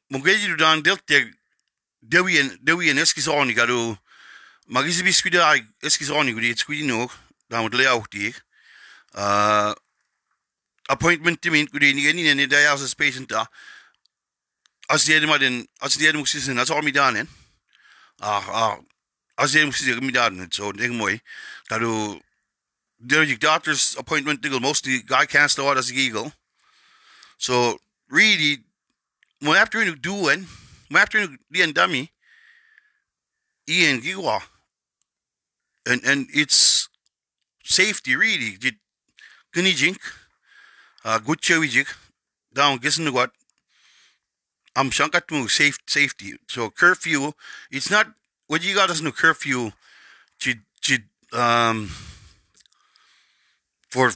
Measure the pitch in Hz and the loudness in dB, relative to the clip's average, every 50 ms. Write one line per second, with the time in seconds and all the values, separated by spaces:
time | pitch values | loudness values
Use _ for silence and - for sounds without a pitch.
0 | _ _ 135 131 135 170 202 214 202 196 170 151 156 160 160 156 147 170 - - | _ _ -8 -2 2 2 2 2 0 -2 0 2 4 4 4 4 2 0 0 0
1 | - - 151 143 123 113 87 _ _ _ _ _ _ _ _ _ _ _ _ _ | 0 2 2 2 2 0 -6 _ _ _ _ _ _ _ _ _ _ _ _ _
2 | _ 113 143 175 185 185 175 151 139 131 92 87 127 143 165 180 175 156 139 139 | _ 0 0 2 2 4 2 2 2 0 -2 -4 0 0 0 2 2 0 0 2
3 | 160 160 - 156 131 165 156 147 139 127 113 117 120 120 127 120 117 117 110 - | 0 0 0 -2 -2 0 0 0 0 0 2 2 2 2 2 0 -2 -2 -6 -8
4 | _ _ _ - - - - - - - _ _ _ - 117 127 139 160 170 175 | _ _ _ -20 -20 -20 -20 -20 -20 -20 _ _ _ -6 -4 -2 -2 0 -2 -2
5 | 180 190 180 - - 185 175 175 170 151 151 135 113 107 _ _ - 151 - - | 0 2 2 2 2 2 2 4 4 4 4 2 0 -6 _ _ -4 -2 -2 -2
6 | 151 139 147 147 147 131 113 110 113 120 117 - - - 147 147 151 139 120 110 | -2 -2 -2 0 0 0 -2 -2 -2 -2 -2 -2 -4 -6 -6 -4 -2 -2 -2 -2
7 | 123 123 - - - _ _ _ _ _ 117 117 113 110 117 123 131 135 127 117 | -4 -6 -8 -16 -20 _ _ _ _ _ -4 -4 -4 0 0 2 2 4 2 0
8 | 107 - - 101 101 107 123 - - _ _ _ _ _ - - - - - - | -2 -6 -8 -8 -8 -8 -8 -12 -18 _ _ _ _ _ -20 -20 -20 -20 -20 -20
9 | _ _ - 98 101 101 101 101 104 107 107 104 104 104 104 - _ _ _ _ | _ _ -10 -6 -2 0 2 4 4 4 4 2 2 0 -2 -6 _ _ _ _
10 | _ _ _ _ _ _ _ _ _ _ _ _ _ _ _ _ _ - 135 - | _ _ _ _ _ _ _ _ _ _ _ _ _ _ _ _ _ -4 -4 0
11 | - 165 175 156 156 170 165 - - 175 160 147 151 143 - 143 143 143 139 139 | 2 0 0 2 0 -2 -2 -2 -2 0 0 0 0 -2 0 2 2 2 2 2
12 | 143 147 160 180 170 151 143 139 143 131 139 143 147 147 143 139 139 127 - - | 0 0 0 2 0 0 2 2 2 2 2 4 4 4 2 0 -2 -6 -4 -2
13 | 151 143 127 127 131 117 110 110 113 - - - - - - - - _ _ _ | -2 -2 -2 -4 -8 -6 -4 -4 -4 -6 -10 -18 -20 -20 -20 -20 -20 _ _ _
14 | _ _ _ _ _ _ _ _ _ _ _ _ _ _ _ _ - - 139 151 | _ _ _ _ _ _ _ _ _ _ _ _ _ _ _ _ -4 -2 0 0
15 | - 160 156 156 151 156 156 143 135 131 127 120 - - _ _ - 139 - 135 | 2 2 2 2 2 2 2 2 2 0 -2 -4 -8 -12 _ _ -6 -4 -2 0
16 | 151 156 156 156 143 - - 147 127 139 131 120 127 139 165 151 151 147 131 143 | 2 2 2 0 -2 -4 -4 -4 -4 -4 -2 -2 0 0 0 -2 -2 0 0 2
17 | 139 131 117 107 135 - - - _ _ _ _ _ _ _ _ _ _ - - | 2 2 0 -2 -4 -8 -12 -20 _ _ _ _ _ _ _ _ _ _ -20 -20
18 | - _ _ _ - 104 104 101 95 98 90 113 113 110 101 - - _ _ _ | -20 _ _ _ -6 -4 -4 -4 -4 -4 -2 -2 -2 -2 -2 -6 -10 _ _ _
19 | _ _ _ _ _ _ _ - 131 143 143 156 151 143 127 - 139 131 120 117 | _ _ _ _ _ _ _ -2 0 2 4 2 2 2 0 -2 -2 -2 -2 -2
20 | 131 135 123 127 120 113 95 90 90 85 - - 104 101 98 98 117 120 120 117 | -4 -2 0 0 0 0 -2 -4 -8 -8 -8 -6 -6 -8 -6 -6 -6 -6 -4 -2
21 | 107 98 98 117 - - - - - - - - - - 110 110 117 117 113 110 | -2 -2 -2 -4 -8 -14 -20 -20 -18 -20 -20 -20 -10 -8 -6 -4 -2 -2 -2 -2
22 | 107 107 98 78 - _ _ _ _ _ _ _ _ _ _ _ _ _ _ _ | -4 -6 -8 -12 -16 _ _ _ _ _ _ _ _ _ _ _ _ _ _ _
23 | 113 123 147 156 156 147 131 110 151 151 156 165 - 156 147 135 - - - 131 | -4 0 0 2 2 0 0 0 0 0 0 0 0 -2 -2 0 -2 -2 -2 -6
24 | 127 - 156 151 139 147 147 131 110 147 135 127 120 135 151 - - 135 131 127 | -6 -4 -4 -4 -2 -2 -4 -6 -4 -4 -4 -2 -2 -2 -2 -2 -2 -2 -4 -4
25 | 107 - 131 127 151 - - 143 147 143 - - 139 139 139 131 123 123 123 131 | -2 0 0 0 2 2 2 2 2 4 2 0 0 0 0 0 -2 -2 -2 -2
26 | 135 127 110 107 113 147 - _ _ _ _ _ _ _ _ _ _ _ _ _ | -2 -2 -2 -4 -6 -8 -12 _ _ _ _ _ _ _ _ _ _ _ _ _
27 | _ _ - - - - _ _ - - 127 123 123 120 110 - _ _ _ _ | _ _ -20 -20 -20 -20 _ _ -4 0 2 2 2 2 0 -4 _ _ _ _
28 | _ _ 123 160 208 220 208 170 156 147 147 127 110 _ _ _ _ _ _ _ | _ _ 0 2 4 4 4 2 0 0 -2 -4 -8 _ _ _ _ _ _ _
29 | _ _ _ _ _ _ _ _ 139 147 160 190 214 214 - 220 220 190 165 139 | _ _ _ _ _ _ _ _ 0 2 4 4 4 2 0 0 -2 -2 -2 -4
30 | 120 175 196 202 185 143 139 175 190 165 - - - - - - _ _ 139 175 | -8 -8 -4 -2 0 0 0 0 -4 -10 -18 -20 -20 -20 -20 -20 _ _ 2 2
31 | 202 - - 214 202 175 139 - _ _ 151 180 180 160 143 170 175 185 165 127 | 2 2 2 0 -2 -2 -6 -14 _ _ -2 0 0 0 2 0 0 2 0 -2
32 | 139 170 _ _ _ _ _ _ _ _ _ _ _ _ _ _ _ _ _ _ | -4 -8 _ _ _ _ _ _ _ _ _ _ _ _ _ _ _ _ _ _
33 | _ _ _ _ _ _ _ _ _ _ _ _ _ - 160 180 175 151 135 120 | _ _ _ _ _ _ _ _ _ _ _ _ _ -4 0 2 2 2 2 0
34 | 117 156 190 190 180 135 107 98 - - _ _ _ _ _ _ _ _ _ _ | -4 -8 -8 -4 -2 -2 -2 -2 -4 -10 _ _ _ _ _ _ _ _ _ _
35 | _ _ _ _ _ _ _ _ _ _ _ _ _ _ _ _ _ - 123 120 | _ _ _ _ _ _ _ _ _ _ _ _ _ _ _ _ _ -2 -2 0
36 | 104 127 139 143 131 - - 147 151 135 - - - - - - - - _ _ | 2 0 0 0 -2 -2 -2 -2 0 2 4 4 4 4 4 2 0 -4 _ _
37 | _ _ _ _ _ _ _ _ _ _ _ _ _ - - - 185 214 202 - | _ _ _ _ _ _ _ _ _ _ _ _ _ -2 2 2 2 2 0 -4
38 | - 127 127 139 202 220 214 160 120 110 98 92 117 131 113 - _ _ _ _ | -4 -2 -2 0 0 0 -2 -2 -4 -8 -8 -6 -6 -6 -6 -8 _ _ _ _
39 | _ _ _ _ - - - _ _ _ - 170 180 190 180 139 139 165 190 - | _ _ _ _ -20 -20 -20 _ _ _ -4 0 0 0 2 2 0 -2 -2 -4
40 | - - - - _ _ _ _ _ _ _ - - - _ - _ _ _ _ | -10 -16 -18 -18 _ _ _ _ _ _ _ -20 -20 -20 _ -20 _ _ _ _
41 | - 110 110 113 107 127 165 - - - 175 160 160 143 117 127 139 - - - | -4 -4 -2 -2 -2 -2 -4 -2 0 0 2 2 2 0 0 -2 -2 -2 -8 -16
42 | - _ _ _ _ _ _ _ _ _ _ 135 143 143 135 123 117 147 143 156 | -20 _ _ _ _ _ _ _ _ _ _ 0 2 2 2 0 -2 -2 -2 -2
43 | 165 151 127 127 123 127 - _ _ _ _ _ _ _ _ _ _ _ _ _ | -2 -2 0 0 -2 -2 -4 _ _ _ _ _ _ _ _ _ _ _ _ _
44 | _ _ _ _ _ _ _ _ _ _ _ _ _ _ _ 123 139 131 113 - | _ _ _ _ _ _ _ _ _ _ _ _ _ _ _ -2 0 0 0 0
45 | 143 151 151 175 - - 160 147 123 107 - - 147 143 139 - - - - 143 | 0 0 0 -2 -2 -2 -4 -4 -2 -2 0 2 2 0 0 -2 -6 -4 -2 0
46 | 143 131 - - 101 98 - - _ - - 123 117 104 - - 175 175 185 - | 0 -2 -4 -8 -16 -16 -18 -18 _ -12 -8 -6 -6 -6 -2 2 2 2 2 2
47 | - 165 160 139 135 147 147 - - - - - - - 127 139 - - 190 214 | -2 -2 -2 -2 -2 -4 -6 -10 -18 -20 -20 -20 -18 -12 -10 -8 -4 0 0 0
48 | 220 214 - _ _ _ _ _ _ - 151 165 170 190 196 196 196 180 170 156 | 0 -2 -6 _ _ _ _ _ _ -4 -4 -2 -2 0 2 2 2 2 0 -2
49 | 156 151 120 - - 165 156 - - 143 131 127 120 110 - _ _ _ _ - | -4 -6 -4 2 2 2 2 2 -2 -4 -2 -2 -2 -4 -8 _ _ _ _ -20
50 | - - - _ _ _ _ _ - 131 123 113 - _ _ _ - - 135 123 | -20 -20 -20 _ _ _ _ _ -6 -6 -6 -6 -10 _ _ _ -2 -2 -2 -2
51 | 104 _ _ _ _ _ - 117 123 120 117 117 117 113 113 110 107 101 - - | -2 _ _ _ _ _ -2 0 2 4 4 4 4 2 0 -2 -6 -10 -12 -14
52 | - - - - - - _ _ _ _ _ _ _ _ _ _ _ _ _ _ | -16 -18 -20 -20 -20 -20 _ _ _ _ _ _ _ _ _ _ _ _ _ _
53 | _ _ _ _ _ _ _ _ _ _ _ _ _ _ _ _ _ _ - 127 | _ _ _ _ _ _ _ _ _ _ _ _ _ _ _ _ _ _ 0 2
54 | 131 120 107 | 2 2 2